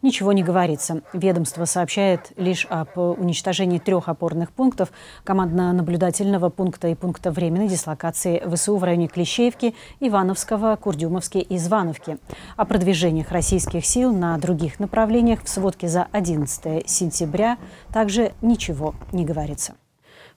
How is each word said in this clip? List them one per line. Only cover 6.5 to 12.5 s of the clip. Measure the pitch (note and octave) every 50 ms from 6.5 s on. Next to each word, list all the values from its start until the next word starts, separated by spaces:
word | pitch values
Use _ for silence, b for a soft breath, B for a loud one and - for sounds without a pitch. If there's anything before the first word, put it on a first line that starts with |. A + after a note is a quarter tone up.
| - - F#3+ F#3 E3 - - E3+
и | E3
пункта | - - F3+ E3+ - - F#3
временной | D#3+ D#3+ F3 E3+ E3 F3+ G#3 G#3+
дислокации | F#3+ E3 - - D#3 C#3+ - E3 E3 - - F#3 E3+ E3+ -
В | F3 E3
С | E3+ - -
У | G#3 G3+
в | F3+
районе | F3+ E3+ F3 E3+ D#3
Клещеевки, | - F3 F3 D#3+ - - A#3+ A#3+ A#3 - - A#3 A3+ B B B B B
Ивановского, | C#4+ C4 G#3 G3+ F#3 F#3 G3 F#3+ - - A#3 G#3 G#3 A3 G#3+ G#3
Курдюмовки | - G#3 E3 D3 D#3+ E3 E3+ F#3+ E3 - - F#3+
и | F3+ - F#3 F3+
Звановки. | E3 F3 G#3 A3 F#3 E3+ D3+ - - - D#3 C3+ - B B B B B